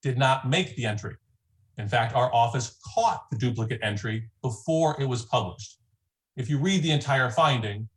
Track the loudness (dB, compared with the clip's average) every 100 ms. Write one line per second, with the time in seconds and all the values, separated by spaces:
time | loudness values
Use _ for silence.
0 | -2 2 4 2 2 0 0 -4 -4 -4
1 | -8 -12 _ _ _ _ _ -8 -2 0
2 | 2 2 2 4 2 2 -6 -10 -6 0
3 | 2 0 -6 -2 -2 -2 -4 -4 -4 -4
4 | -4 -6 -8 _ -6 -6 0 2 2 2
5 | -2 -2 -2 -2 -2 -8 -16 -18 _ _
6 | _ _ _ -8 -2 0 2 2 2 0
7 | 2 0 2 2 2 2 -2 -6 -10